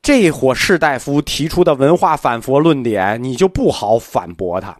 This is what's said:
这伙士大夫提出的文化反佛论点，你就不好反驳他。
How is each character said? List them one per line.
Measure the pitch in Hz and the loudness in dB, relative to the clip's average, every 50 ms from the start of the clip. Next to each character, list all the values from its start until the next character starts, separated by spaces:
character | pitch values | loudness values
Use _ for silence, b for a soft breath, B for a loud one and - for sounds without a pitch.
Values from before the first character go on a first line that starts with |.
| _ | _
这 | - 294 262 208 165 | 2 2 4 4 2
伙 | 147 127 - 131 127 | 2 2 0 0 0
士 | - - - 196 165 | 0 0 0 0 2
大 | 156 151 139 123 | 2 0 -2 -2
夫 | - - 143 147 151 | -4 -2 -2 -2 -2
提 | - - - 143 160 | -2 -6 -6 -4 -4
出 | - 160 175 | 0 2 2
的 | 165 151 | 2 2
文 | 127 135 143 170 | 2 4 2 4
化 | 170 - 165 156 | 4 2 0 0
反 | 147 - 139 120 117 | 0 -2 -2 -2 -2
佛 | 110 - 131 139 | -2 0 0 2
论 | 156 165 156 139 123 | 4 2 2 2 0
点， | 117 107 98 92 98 107 117 123 | -2 0 0 0 0 -2 -2 -4
你 | 131 131 | -8 -2
就 | 117 185 190 | 0 -2 0
不 | 185 - 269 175 - | 0 0 -2 -2 -2
好 | - - 101 110 117 | -2 -2 0 0 0
反 | - - - 123 92 87 87 | -2 -2 -6 -6 -6 -6 -10
驳 | - 98 90 85 95 | -8 -8 -6 -6 -6
他。 | 95 95 87 _ | -8 -10 -18 _